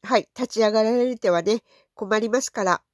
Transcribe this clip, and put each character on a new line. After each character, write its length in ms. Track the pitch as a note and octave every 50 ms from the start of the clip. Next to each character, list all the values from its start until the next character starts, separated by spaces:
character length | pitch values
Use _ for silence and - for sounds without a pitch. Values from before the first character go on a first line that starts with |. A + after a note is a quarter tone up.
| -
は 140 | G#3 B3+ G#3+
い。 100 | - _ _
立 220 | - B3+ - - A3
ち 20 |
上 100 | A3 G#3+
が 120 | G#3 A3 A3
ら 120 | A3 A#3+
れ 220 | B3 A#3+ B3+ B3+
て 140 | A3 - G3+
は 100 | F3 E3+
ね、 220 | E3+ G3 G#3+ A3+ _ _ _ _ _ _ _
困 240 | - A3 F#3+ G#3+ G#3+
り 100 | G#3+ A3+
ま 120 | G#3+ B3+
す 100 | C4 -
か 120 | _ A#3 G3+
ら。 200 | F#3 F3 - _ _